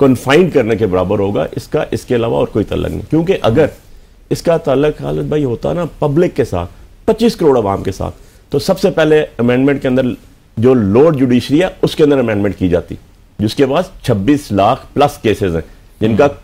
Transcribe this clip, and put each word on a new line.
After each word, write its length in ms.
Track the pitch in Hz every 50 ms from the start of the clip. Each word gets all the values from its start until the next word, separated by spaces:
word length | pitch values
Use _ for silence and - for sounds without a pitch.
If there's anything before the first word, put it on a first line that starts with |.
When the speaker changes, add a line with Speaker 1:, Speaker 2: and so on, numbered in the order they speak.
Speaker 1:
कन्फाइन 500 | 143 135 127 120 - 131 139 165 190 160
करने 260 | - 143 117 107 113
के 100 | - 110
बराबर 320 | 98 90 92 90 90 104 107
होगा, 300 | 98 98 104 143 156 - -
इसका, 300 | - - - - 151 160 -
इसके 220 | - 110 - - 127
अलावा 240 | 117 113 117 131 143
और 80 | 131
कोई 180 | - - - 98
ताल्लुक 260 | - 85 82 80 82
नहीं। 100 | 82 82
क्योंकि 320 | 87 - 151 160 165 180
अगर 380 | 190 - - 110 117 147 151 - - - _ - - - - _ - - - _
इसका 280 | 135 - - 170 165 156
ताल्लुक 360 | - 151 131 135 147 151 147
खालिद 360 | - 139 143 151 156 147 139
भाई 120 | 147 156
होता 300 | 143 123 117 110 - 143
ना 160 | 156 175 175 139 - -
पब्लिक 340 | 151 147 139 160 180 - -
के 100 | - 117
साथ, 220 | - - 87 87 87 - - - - - _ -
पच्चीस 280 | - 220 - 226 233 -
करोड़ 240 | - 175 147 131 123
आवाम 240 | 107 98 98 95
के 100 | 90 95
साथ, 180 | 95 - 90 87 - - - - _ - _ _
तो 60 | - 143
सबसे 320 | - - 185 185 - 185
पहले 300 | - 165 156 156 156 151
अमेंडमेंट 640 | 151 - - - 120 120 123 127 135 143 139 -
के 60 | - 131
अंदर 280 | 127 127 127 123 104 - - - - _ _ _ _ 113
जो 160 | 110 127 131
लोअर 400 | 123 104 95 101 123 147 170 156
जुडिशरी 440 | 127 135 123 123 120 - - 135 160
है 180 | 185 185 - -
उसके 200 | - 151 - -
अंदर 160 | 156 143 143 135
अमेंडमेंट 380 | 120 113 107 101 101 101 90
की 120 | - 92 90
जाती, 300 | 85 85 80 - 85 - - - _ _ _ _ _ -
जिसके 260 | 104 107 - - -
पास 260 | 127 139 170 190 - - - -
छब्बीस 480 | - 117 101 95 127 147 143 - -
लाख 340 | 104 98 98 110 131 - - - -
प्लस 260 | 123 143 - - -
केसेस 300 | - 110 98 - 104 92
हैं 120 | 82 82 - - - - - - _ -
जिनका 240 | 107 110 110 98 139
Speaker 2:
हम्म। 120 | 143 - -